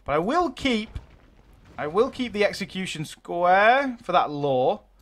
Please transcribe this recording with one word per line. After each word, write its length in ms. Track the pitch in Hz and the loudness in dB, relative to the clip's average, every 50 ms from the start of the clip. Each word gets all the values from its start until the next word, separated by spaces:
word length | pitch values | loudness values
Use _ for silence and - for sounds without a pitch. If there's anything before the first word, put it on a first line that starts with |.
| _ | _
But 100 | - 139 | -2 -2
I 40 | 156 | 0
will 320 | 165 208 294 349 359 311 | 0 2 0 0 0 0
keep, 460 | 262 - - 277 240 214 214 - - - - - - _ _ _ _ - _ _ - - - - - | -4 -4 -2 -2 -2 -2 -4 -6 -12 -16 -16 -16 -20 _ _ _ _ -20 _ _ -20 -20 -20 -20 -12
I 120 | - 131 147 | -10 -8 -4
will 220 | 160 196 247 269 | 0 0 0 0
keep 220 | - - 254 233 185 | -2 -6 -8 -6 -2
the 120 | 208 202 | 0 0
execution 600 | 196 180 - 196 - - 185 190 175 - 156 - | 0 0 -4 -10 -10 -8 -8 -8 -8 -8 -10 -10
square 920 | - - - _ - 180 175 175 175 185 196 208 220 247 277 285 269 240 233 | -12 -12 -18 _ -8 -4 0 4 4 6 6 6 6 4 4 2 -2 -6 -10
for 120 | - - 175 | -8 0 0
that 180 | 175 123 123 | 0 0 0
law. 520 | 147 143 143 143 135 127 127 156 202 208 - _ _ _ | -4 -4 -2 0 2 2 2 2 0 -2 -8 _ _ _